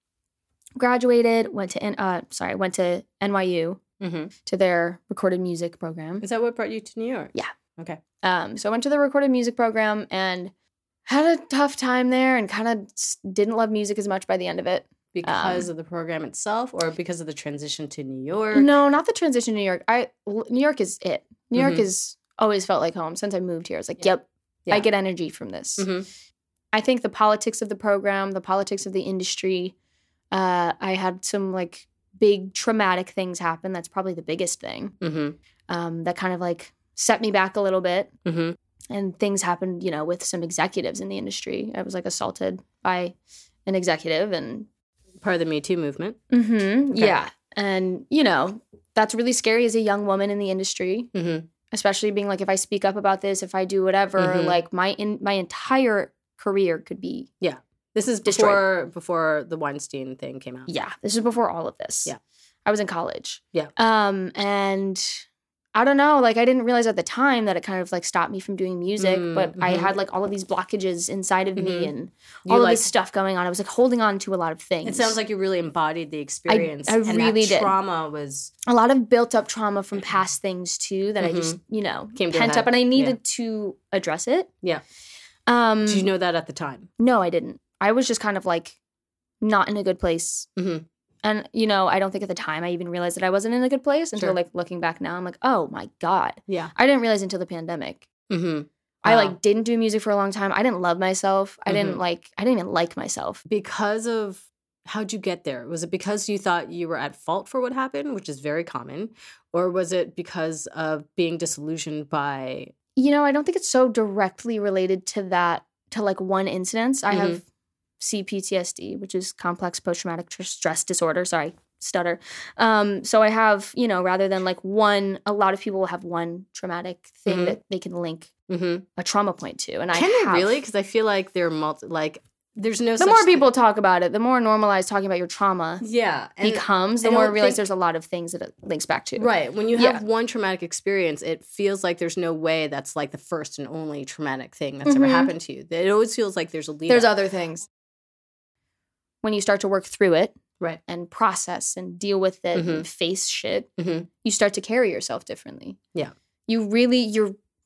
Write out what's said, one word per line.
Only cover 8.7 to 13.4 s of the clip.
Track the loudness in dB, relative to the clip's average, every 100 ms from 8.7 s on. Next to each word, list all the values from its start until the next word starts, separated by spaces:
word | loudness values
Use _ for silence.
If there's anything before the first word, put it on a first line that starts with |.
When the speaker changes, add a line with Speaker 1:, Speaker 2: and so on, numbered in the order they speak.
Speaker 1:
went | -2
to | 0
the | 2
recorded | 2 2 2
music | 2 0 0
program | 0 2 0 0 -4
and | -4 -2 -4 -8 _ _ _ _ _
had | -2 2 4 2
a | 0
tough | 0 2 0
time | 0 2 2
there | 4 4 2
and | 0
kinda | -2 -2 -2 -4
s-, | -6 -6 -6 -4
didn't | 0